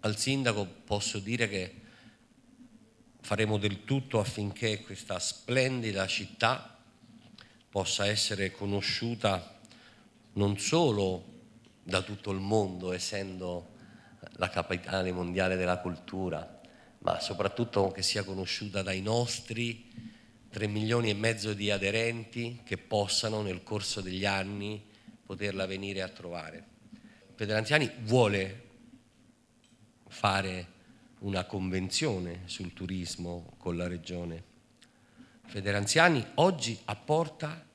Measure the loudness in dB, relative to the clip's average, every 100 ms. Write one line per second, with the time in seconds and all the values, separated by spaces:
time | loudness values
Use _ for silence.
0 | 0 0 0 2 2 2 -2 -6 -2 -2
1 | 0 -4 -4 0 0 0 -4 -8 -20 -20
2 | -20 -20 _ _ -20 -20 -20 -20 -20 _
3 | -20 -20 -4 0 2 4 2 -2 0 -2
4 | 2 2 2 -2 -4 -2 -2 -2 -6 -12
5 | -6 -4 -4 -6 0 2 2 2 -2 0
6 | 0 0 -4 2 2 2 -4 -20 -20 -20
7 | -20 -20 -20 -20 -20 -20 _ -2 0 2
8 | 2 2 0 0 -2 -2 -2 0 0 -2
9 | -2 2 2 2 -2 -18 -20 -20 -20 -20
10 | -20 -20 -10 2 2 4 2 4 6 4
11 | 2 0 -8 -20 -20 -20 -20 -20 -2 -2
12 | -2 -8 -4 -4 2 4 4 -2 -4 -4
13 | -4 -4 -6 -6 -6 -6 -8 -18 -20 -20
14 | -20 -20 -20 -4 -2 -2 -2 -2 -2 0
15 | 0 0 -2 2 2 2 2 0 -2 -8
16 | -8 -4 -4 -4 -8 -16 -20 -20 -20 -6
17 | -2 0 -2 -2 -2 0 0 2 2 2
18 | -2 0 -2 -4 -4 -4 -4 -4 -2 -2
19 | 2 2 2 -2 -6 -4 -4 -6 -12 -16
20 | -16 -18 -20 -20 -14 -4 -2 0 2 2
21 | 4 2 2 0 -2 0 2 2 2 2
22 | 0 -2 -6 -6 -6 -6 -8 -8 0 0
23 | 2 2 0 0 -2 -4 -4 -6 -4 -6
24 | -4 0 2 2 -2 -4 -6 -8 -12 -20
25 | -20 -20 -12 -6 -4 -2 -2 -2 -4 -4
26 | -6 -6 -10 -8 -10 -14 -18 -20 -20 -20
27 | -20 -20 -20 -6 0 2 4 4 2 -2
28 | 4 8 8 6 0 -4 -16 -20 -20 -20
29 | _ _ -20 _ _ _ _ _ -20 _
30 | -20 0 4 4 2 -4 -8 -16 -20 -20
31 | -20 -8 -2 -2 0 -2 0 0 0 0
32 | 0 0 -2 -6 -10 -8 -8 -6 -4 -4
33 | -4 -6 -6 -6 -10 -10 -4 -2 -2 -4
34 | -6 -6 -6 -8 -12 -20 _ _ -20 _
35 | _ -20 -20 -20 -12 -4 0 2 4 8
36 | 8 8 2 6 6 6 -2 -4 -4 -6
37 | 2 2 2 -4 -8 -8 -14